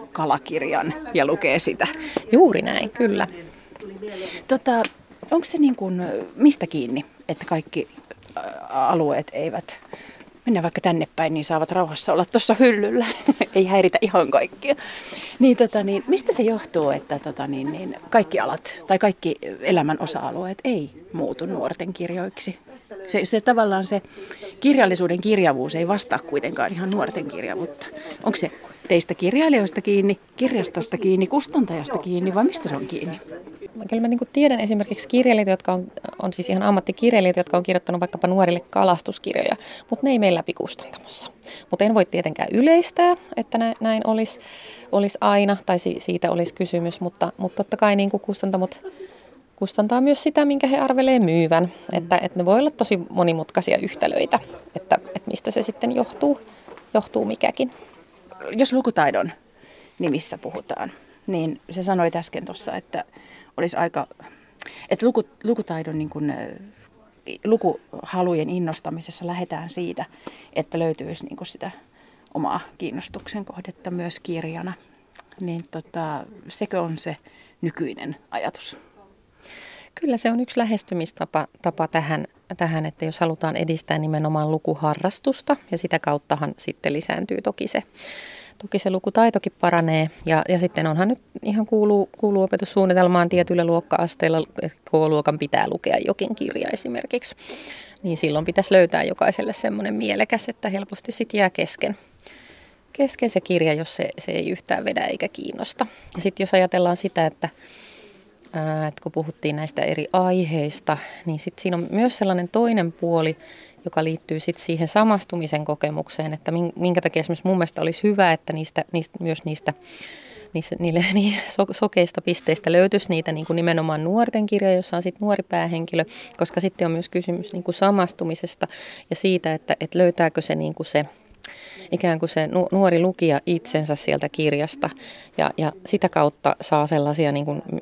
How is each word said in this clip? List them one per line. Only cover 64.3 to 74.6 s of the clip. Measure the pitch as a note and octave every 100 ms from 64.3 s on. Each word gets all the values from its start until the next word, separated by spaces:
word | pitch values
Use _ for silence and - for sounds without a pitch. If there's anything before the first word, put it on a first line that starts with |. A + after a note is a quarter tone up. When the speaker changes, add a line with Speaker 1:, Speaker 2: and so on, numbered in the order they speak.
| - _ - - - -
Speaker 1:
että | F#3+ A#3
luku-, | A#3+ G#3+ _
lukutaidon | G#3+ A3+ - D#3+ D#3+ D#3
niin | D3+
kun, | D3+ D3
ö, | C#3 A2 - G3+ - - _ _ _ - - G#3
lukuhalujen | A3+ F3+ - _ - - F#3 F3+ E3+ D#3
innostamisessa | F3+ E3+ D#3 - E3 E3 - F3
lähdetään | F3+ - D#3+ E3
siitä, | F3+ F3 F3 - - - - -
että | - D#3 E3
löytyisi | E3 D#3 - E3 -
niin | -
kun | F3+
sitä | - G3 - _ _ _ _ -
omaa | - - - - -
kiinnostuksen | E3+ C3+ - G3 - G#3+ G3
kohdetta | - F#3 - F#3
myös | F3 F3 -
kirjana. | - E3 D#3+ E3